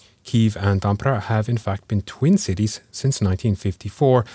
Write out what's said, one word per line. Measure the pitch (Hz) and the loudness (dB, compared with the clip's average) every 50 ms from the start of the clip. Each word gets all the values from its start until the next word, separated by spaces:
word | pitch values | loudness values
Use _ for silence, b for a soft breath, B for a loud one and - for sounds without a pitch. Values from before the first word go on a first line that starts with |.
| B B B B - | B B B B -10
Kyiv | - - 113 110 110 104 95 | -2 2 2 2 2 2 0
and | 98 98 101 95 | 0 0 0 2
Tampere | - 101 101 104 - 139 135 104 | 2 0 -2 0 0 0 -2 -2
have | - - 113 110 110 - | -2 -2 -2 -2 0 -2
in | 120 110 | -2 -4
fact | - - 95 98 - - | -2 -4 -6 -6 -4 -4
been | 110 101 | -4 -4
twin | 98 - - - 131 151 202 202 | -4 -4 -6 -2 2 2 2 2
cities | - - 95 90 107 107 - - _ _ | 2 -2 -2 0 0 -2 -2 -6 _ _
since | - - - 135 139 - | -12 -4 -2 -2 -2 0
nineteen | 107 95 92 90 - 117 98 | 0 0 0 0 0 0 0
fifty-four, | - - 101 92 - - 101 - - 151 135 127 127 107 B | 0 -2 -4 -4 -4 -8 -10 -4 0 2 4 4 4 2 B